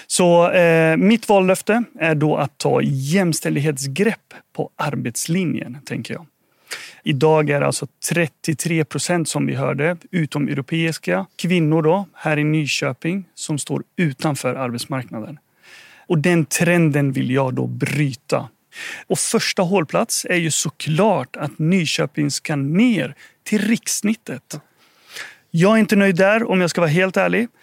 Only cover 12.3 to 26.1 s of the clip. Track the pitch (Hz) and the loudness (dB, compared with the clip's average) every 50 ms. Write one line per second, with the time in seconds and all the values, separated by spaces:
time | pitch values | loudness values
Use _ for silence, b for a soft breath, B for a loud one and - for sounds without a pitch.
12.3 | 151 151 147 151 156 156 147 131 - - 143 139 131 _ - 165 185 202 175 _ | 0 0 0 0 0 0 0 -2 -4 -4 -4 -4 -6 _ -4 -4 -4 -4 -6 _
13.3 | _ - - - 156 139 - - 143 139 - _ - - 180 151 131 - - 156 | _ -16 -8 -6 -6 -6 -4 -4 -6 -6 -6 _ -4 -2 -2 -2 -2 -2 -2 -2
14.3 | 139 - - 127 123 135 131 120 117 117 - - 139 131 123 - - 113 110 - | -2 -2 -2 -4 -4 -2 -4 -6 -6 -6 -8 -6 -6 -8 -6 -8 -10 -12 -10 -12
15.3 | 151 - _ B B B B B B B B B B B B B 180 151 143 180 | -14 -18 _ B B B B B B B B B B B B B 0 2 4 4
16.3 | 175 170 147 - - - 175 170 175 175 165 156 143 147 143 139 131 135 131 123 | 4 2 2 0 -2 -2 2 2 4 4 4 2 2 2 0 0 0 -2 -2 0
17.3 | 127 135 135 127 127 127 127 123 123 123 143 131 135 143 151 135 123 - _ - | 0 0 0 0 -2 -2 -4 -4 -4 -4 -4 -2 0 0 0 -2 -2 -6 _ -4
18.3 | 143 131 127 - _ _ _ _ B B B B B B B B 185 - - - | -4 -4 -4 -8 _ _ _ _ B B B B B B B B -4 -2 -2 -2
19.3 | - 214 - - - 214 185 170 202 190 156 - - 170 233 - - - - - | 0 -2 -2 0 0 0 0 2 2 2 0 2 0 -2 0 0 -2 -6 -4 -2
20.3 | 180 175 165 156 - - - 156 - - - 147 156 151 202 220 185 139 123 - | -2 0 0 0 -2 -2 -4 -4 -6 -8 -6 -2 0 2 2 2 2 0 -2 -6
21.3 | - - 151 147 - - 151 160 190 190 160 - - - 156 139 - - 147 143 | -8 -8 -8 -8 -4 -2 0 2 2 2 0 0 -2 -2 -4 -4 -2 -2 -2 -2
22.3 | - - - - 151 143 139 139 160 190 240 254 220 156 131 143 139 b b b | -2 -6 -6 -4 -4 -2 -2 0 2 4 4 4 2 0 -2 -4 -8 b b b
23.3 | b b b - 214 208 220 220 233 - - - - - - 208 226 - - - | b b b -4 -2 0 2 0 0 0 -2 -6 -6 -2 -2 -2 -4 -4 -6 -12
24.3 | 135 135 _ - - 147 _ B B B B B B B B B B B B B | -12 -12 _ -14 -16 -16 _ B B B B B B B B B B B B B
25.3 | B B B B - 165 175 202 220 220 208 - 214 202 196 196 | B B B B 0 2 4 6 6 4 4 4 4 4 4 4